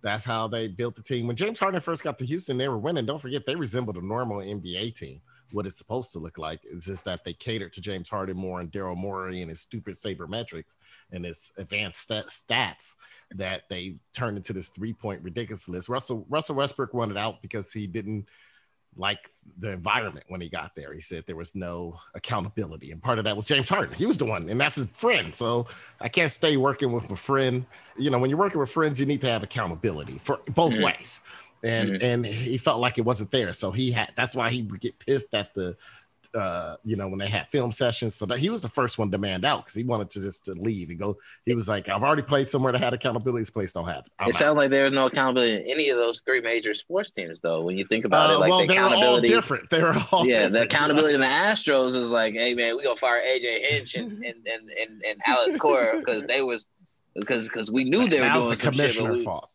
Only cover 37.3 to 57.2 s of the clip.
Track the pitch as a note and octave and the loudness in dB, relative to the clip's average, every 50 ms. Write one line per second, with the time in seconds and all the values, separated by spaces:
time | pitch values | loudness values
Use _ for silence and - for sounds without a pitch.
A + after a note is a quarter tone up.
37.3 | G#2 G2 D2+ - - D3 B2 B2 A2 - C3+ A#2+ A2+ - A#2+ A2+ - - G#2+ F#2+ | -2 -4 -4 -2 -2 0 0 0 0 0 0 0 0 0 -4 -4 -4 -4 -2 -2
38.3 | B2 B2 C#3+ G3 A#3 A3+ F3 A2+ - - B2+ A#2 - - A2 G2+ F#2 G2 G2+ G2+ | -2 0 0 0 -2 -2 -6 -4 0 0 0 0 2 0 -2 0 0 -2 -2 -2
39.3 | F#2 F#2 F#2 C#3+ C#3+ G2+ - - - G#2+ A#2+ B2+ A#2+ G#2+ G2+ F#2 - G#2 F#2+ G2+ | -2 0 0 0 0 0 -2 -8 -6 -6 -2 -2 0 -2 -2 -4 -8 -8 -8 -8
40.3 | F#2 - _ - F#2 E2+ F#2+ A2+ A2 G2 F2 D2+ F2 E2 F#2+ G#2 G2 - - - | -10 -10 _ -10 -10 -4 -4 -4 -4 -4 -6 -8 -8 -4 -4 -4 -4 -6 -10 -20
41.3 | - _ _ - - A#2 G#2+ G#2+ G#2+ G2 F2+ - G2 G#2 B2 C#3 D#3 D3+ B2 C3 | -20 _ _ 0 0 0 0 0 -2 -2 0 -2 0 2 4 4 2 2 2 2
42.3 | C#3+ C#3 C3+ - - C#3 C3 C3 B2 B2 C3 A#2+ B2 A#2 - C3+ A2+ A#2+ G#2+ B2+ | 2 2 2 2 2 2 2 4 2 2 2 0 0 0 -2 0 -2 0 -2 0
43.3 | A#2+ A#2 A2 - _ A2+ G2 F2+ - F2+ E2 F2+ D#2+ C2+ - - _ - F#2 G2+ | -2 -2 -4 -4 _ -4 -4 -4 -4 -6 -4 -4 -6 -8 -10 -16 _ -2 -2 0
44.3 | - - D3 D3 D3+ D3 C#3+ C3+ C3+ C#3 C#3 C#3 C3+ C3+ C3 B2+ - C#3+ C3+ C3 | 2 4 4 4 6 6 6 6 6 6 6 6 4 4 2 4 4 2 2 4
45.3 | B2+ B2+ B2 A#2 A2 G2+ - A2+ C3+ D#3 D3+ C#3 B2+ A#2+ A#2 A#2 A#2 - - - | 4 4 4 4 2 0 -2 -2 0 2 2 2 4 4 2 2 0 -2 0 0
46.3 | C3 B2+ A#2 A2+ A#2 A#2 G#2+ A2 G#2 - - _ E3+ F#3+ G3+ - - - F#2 E2 | 0 2 2 0 0 0 0 -2 -4 -4 -6 _ -2 -2 -2 -2 -6 -8 -8 -8
47.3 | D#2+ D#2+ - E2+ E2 D#2+ E2 F2 F#2 F#2+ F#2+ - A2 A2+ A2+ G#2+ F#2+ D3+ D#3 D#3 | -10 -4 -2 0 0 2 0 0 -2 -2 0 0 0 0 2 4 6 6 8 8
48.3 | - - F#2 F3+ F3+ F#3 E3+ D3+ F#3 F#3+ F#3+ F#3+ F3 - - - - - - A#2+ | 8 8 8 8 8 6 6 6 6 6 6 6 6 6 6 6 6 6 8 8
49.3 | - A#3 - - C#3+ A2 - - - D#3+ E3 E3 D3 B2 A#2 - - F#3 E3+ B2+ | 6 6 4 2 -4 -4 0 2 4 4 6 6 4 2 2 4 4 6 6 6
50.3 | B2 A2 G#2 F#2 G2 A2+ A#2 - - D3+ D3 D3+ D3 D3+ D#3 D3+ D3 C#3 C3 C3 | 6 6 6 6 6 4 4 4 4 4 4 6 6 6 6 6 6 6 6 6
51.3 | C3 D#3 F#3 G#3 A3 - - D3+ C#3+ C3+ C3 B2+ B2+ B2+ B2 A#2 A#2+ A#2 A2+ A2 | 6 6 6 4 4 2 2 4 4 6 6 4 2 0 0 2 4 4 4 2
52.3 | G#2+ A2+ A#2 B2 B2 A#2+ A#2+ A#2 A#2+ C3+ C#3+ C3+ A#2+ - - B2+ A#2+ A#2+ A#2+ B2+ | 2 2 2 2 4 2 2 2 2 2 0 0 0 2 2 2 4 4 4 2
53.3 | C3 B2+ A#2+ A#2+ A2+ G#2+ - C#3+ D3 - - - - B2 A#3+ A#3 G3+ G#2 A#2+ A#2+ | 0 2 0 0 -2 0 0 0 0 0 -2 -4 -6 -6 -6 -8 -10 -10 -10 -10
54.3 | A#2 - - A2 A2+ A2 A2 G#2+ - G2+ A2 A2 A2 G#2+ G2+ G#2+ G#2+ G2+ G2 A2+ | -10 -10 -8 -8 -8 -8 -8 -10 -6 -6 -6 -6 -6 -6 -4 -4 -4 -2 2 2
55.3 | B2+ B2+ A#2 - D4+ - - - - C3 A#2+ A2+ - - C#4+ - - G#2+ - - | 4 4 4 4 2 2 4 4 4 6 4 4 2 0 0 0 -2 -2 0 0
56.3 | B2 C#3 C3+ B2+ A#2+ A2 - _ _ _ _ _ _ _ _ _ _ - | 2 2 2 0 -2 -4 -6 _ _ _ _ _ _ _ _ _ _ -10